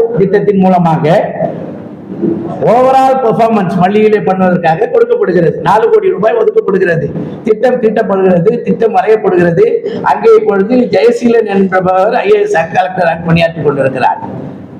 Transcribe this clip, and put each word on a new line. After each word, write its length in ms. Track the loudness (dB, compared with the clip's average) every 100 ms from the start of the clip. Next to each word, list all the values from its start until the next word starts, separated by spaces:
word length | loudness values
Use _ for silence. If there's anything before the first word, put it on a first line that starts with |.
| 0 0
திட்டத்தின் 440 | 0 0 0 2 2
மூலமாக 400 | 2 2 0 2 0 0 -4 -6 -8 -12 -14 -16 -18 -14 -6 -4 -4 -6 -4
overall 520 | 0 2 4 2 2 2 0
performance 480 | 0 0 0 -2 0
பள்ளியிலே 380 | 0 2 2 2
பண்ணுவதற்காக 680 | 0 0 0 0 0 0 0
கொடுக்கப்படுகிறது. 680 | 0 2 0 0 0 0 0
நாலு 280 | 0 2 2
கோடி 200 | 2 0
ரூபாய் 240 | 0 0
ஒதுக்கப்படுகிறது. 760 | 0 0 0 0 0 0 -2 -4 -6 -10 -6
திட்டம் 380 | -4 0 0 0
தீட்டப்படுகிறது, 800 | 0 0 -2 0 2 2 2 0
திட்டம் 340 | -2 0 0 0
வரையப்படுகிறது. 720 | 2 2 2 2 2 2 2 0 -4 -4
அங்கே 260 | -2 0 4 4
இப்பொழுது 360 | 4 0 0 0
ஜெயசீலன் 720 | 0 2 2 2 0 0 0
என்பவர் 680 | 0 0 0 0 2 0
ஐ 160 | 0 2 2
ஏ 60 |
எஸ் 160 | 2 -2
கலெக்டராக 680 | -2 -2 -2 0 -2 -2 0
பணியாற்றிக் 400 | 2 0 0 -2
கொண்டிருக்கிறார். 520 | 0 -2 0 -2 -2 -8 -12 -12 -14 -18